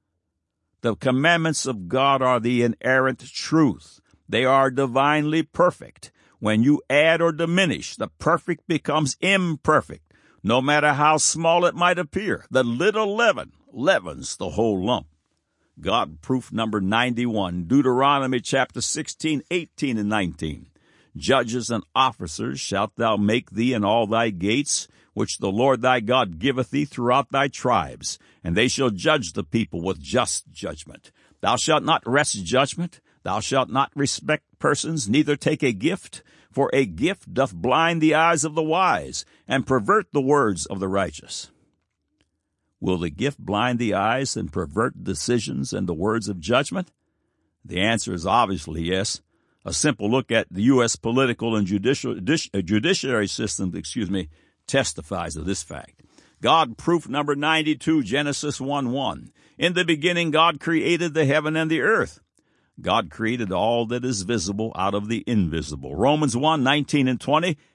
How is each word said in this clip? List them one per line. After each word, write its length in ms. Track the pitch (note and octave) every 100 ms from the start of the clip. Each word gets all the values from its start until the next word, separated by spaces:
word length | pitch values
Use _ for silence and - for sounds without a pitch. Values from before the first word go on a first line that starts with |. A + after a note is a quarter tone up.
| _ _ _ _ _ _ _ _
The 140 | A#2+ G2+
commandments 680 | C3+ B2+ D#3 E3+ D#3+ D3 C3+
of 220 | G#2+ F2
God 340 | B2+ C#3 C3+
are 180 | B2+ B2
the 220 | A#2 B2
inerrant 640 | A#2+ - B2 C3 C3 B2 C3
truth. 680 | - - D#3+ C#3+ E2+ - - _ _ -
They 160 | A#2 B2+
are 240 | C3+ C3+
divinely 720 | B2+ C3+ B2+ C#3+ D3+ D3+ D#3
perfect. 720 | D3 - F3 - - - - _ _ -
When 240 | G#2+ A2
you 180 | B2+ D3+ -
add 340 | C#3 D#3+ E3
or 100 | E3
diminish, 640 | D#3 E3 F3+ F#3 D#2 - -
the 140 | G#2+ -
perfect 480 | D#3 E3+ - D#3+ -
becomes 500 | D#3+ - D#3 C#3 -
imperfect. 960 | F3+ G3 F3+ D#3 - D3+ - - _ _ _ _
No 180 | F#2+ B2
matter 320 | C3+ D3 D3
how 240 | C#3 D3+ D#3
small 480 | - D#3+ E3 E3+ F3
it 80 |
might 240 | E3+ F3 F3
appear, 480 | D#3+ F#3 G#3+ G#2+ -
the 120 | C3
little 520 | A#2+ A#2+ G3 G#3+ G#3 G#3+
leaven 380 | A#3 C#3+ - _ _
leavens 640 | - D3+ D#3 F2 D2 - -
the 120 | G2
whole 360 | - A2+ F#2+ G2+
lump. 220 | A#2 - _ _ _ _ _ _ -
God 400 | F#2 A2+ D#2 D#2+
proof 300 | - C3 -
number 280 | A2 A2+ G#2
ninety-one, 840 | F#2+ A2+ B2 A#2+ A#2+ G#2+ F#2 F2+
Deuteronomy 760 | E2+ C#3 B2+ B2 C#3 C#3 C3 B2+
chapter 400 | - C3+ B2 A#2+
sixteen, 640 | - D3 D3 - D#3+ C#3+ -
eighteen 480 | F3 D#3 - C#3+ A2+
and 100 | G2+
nineteen. 600 | G#2+ F2+ D2 D#2 - - _ _ _ _ -
Judges 540 | C#2+ C3+ A#2+ B2 A2+
and 140 | A2+ - B2+
officers 640 | C3 - F2 - A#2 C#3
shalt 360 | - G2 G#2 -
thou 220 | A2+ G#2
make 340 | G#2 A#2 -
thee 220 | G2+ B2
in 120 | A#2+ G2+
all 200 | A#2 G#2
thy 240 | A#2 A#2
gates, 580 | F2+ G2+ B2 C#3+ - - _ _
which 240 | - A2+ -
the 140 | G2+
Lord 300 | G2+ C3+ B2
thy 200 | B2+ B2+
God 380 | G#2+ B2+ G#2 D#2+
giveth 320 | C3 B2+ B2
thee 140 | C#3 D3
throughout 460 | - A#2+ C3 C#3
thy 160 | C3+ C#3+
tribes, 720 | - B2+ G#2+ C#2+ B1 - - _ _
and 120 | E2+ E2+
they 120 | B2+
shall 220 | - B2+
judge 440 | F#2+ D#3 D#3 F2
the 100 | G#2 F2+
people 360 | A#2 G#2 E2+
with 200 | F2+ E2
just 500 | D2 A#2+ A2+ - -
judgment. 600 | - F2+ D#2 - - - _ _ _
Thou 140 | G2 B2
shalt 280 | - D3+
not 200 | C3+ E3 A2+
wrest 380 | C#3 D3 G2+
judgment, 560 | E2+ B2 C#3 - F3 - _ _
thou 160 | F#2 G2+
shalt 300 | - C3+ B2
not 220 | B2+ C#3 C#3+
respect 480 | C#3 - - D3+ _ -
persons, 480 | C#3 C#3+ E3 E3 G2+
neither 280 | C3+ D3 C#3+
take 280 | C#3 D3+
a 80 | C3+
gift, 500 | G2 D3+ F#3+ - - - _ _
for 180 | - C#3
a 120 | C#3 A#2
gift 480 | D#2+ D#3+ G3 -
doth 200 | F#2 C3
blind 480 | F2 B2+ C#3+ E3 E3
the 140 | D#3 D3+
eyes 280 | E3 E3
of 120 | D3+ D#3
the 80 |
wise, 600 | D#3 E3+ F#3 G2 C#2 - - _ -
and 200 | C3+ -
pervert 440 | C3 G#2 G#3 F3+
the 100 | D3+
words 440 | C3 D3 A2+ F2 -
of 140 | G2
the 80 | F#2+
righteous. 640 | F#2+ F2 - - - - _ _ _ _ _ _ _ _ _ _ _ _ -
Will 160 | F2+ F2+
the 120 | E2+
gift 300 | D2+ C3 -
blind 400 | F#2+ G#2 B2 A#2+
the 140 | A2+
eyes 420 | G2 G#2+ B2+ C3+ A2+
and 160 | F#2
pervert 520 | G2+ D#2 E2+ B2+ -
decisions 680 | F#2 F#2 - B2 C3 C3+ C3+
and 160 | G2+ F#2
the 60 |
words 340 | D#2+ G2+ A2+ G2+
of 140 | F#2
judgment? 500 | D#2+ B2 C#3+ F#3+ F3+ _ _ _ _ _ _ _
The 160 | - F2
answer 340 | G#2 A2+ -
is 140 | F2+ F2
obviously 560 | A#2 G#2+ F2+ - D#2+
yes. 380 | E2 F#2 G#2 - _ _ _ _
A 100 | -
simple 380 | - D3+ A2+ G#2
look 200 | B2+ -
at 160 | A2+ -
the 120 | F#2
U 200 | A#2+ C3
S 120 | A#2 -
political 600 | A#2 B2 C3 A2+ A#2 A2
and 100 | F#2
judicial, 480 | G2+ A2+ C#3+ A#2+
judici-, 380 | F#2+ F#2 D#3+ -
uh, 80 | G2+
judiciary 640 | E2+ G#2+ D3+ F#3+ C3+ A2+ G2+
systems, 460 | - A2 - F#2
excuse 380 | E2+ - B2 F#2
me, 180 | F#2+ D#2+ - _ _ -
testifies 680 | C3+ A#2+ - D2+ F#2 E2
to 80 | D#2+
this 220 | E2 G2+
fact. 380 | - C#2+ - _ _ _ _ _
God 360 | D#3 D#3+ C3+ A2
proof 320 | - E3+ -
number 260 | C#3 D3 C#3+
ninety-two, 680 | D3+ D#3+ D3+ D3+ D#3+ D#3+
Genesis 580 | G2+ C#3 D3 C3+ D3 -
one 300 | C#3+ C#3+ B2
one. 400 | C3+ A#2+ D2 - _ _ -
"In 160 | F3
the 120 | F3 F3
beginning 440 | D#3 E3+ F3 E3
God 300 | D#3 E3 D#3+
created 560 | E3 D#3+ C3+ E3+ E3+ D3+
the 100 | C#3
heaven 300 | D3+ D3+ D#3
and 160 | D#3+
the 100 | D#3+
earth." 380 | D3+ G#3+ F#2 - _ _ _ _ _ -
God 300 | E2+ G#2+ F2
created 420 | - A2 B2 G#2
all 360 | F2+ G#2+ A#2+ A2+
that 180 | B2 B2+
is 180 | G#2
visible 480 | F#2 A#2 F2 G2+ A2 -
out 180 | G2
of 140 | G2+ G#2
the 160 | A2+ -
invisible. 720 | A2 E2+ D#2+ C#2+ D2 C2+ D2
Romans 420 | B2+ D3+ D3 A#2
one 240 | D3+ D#3+
nineteen 460 | C3 D3 C#3 D3 C3
and 120 | B2
twenty, 380 | - D3+ F3+ D3 _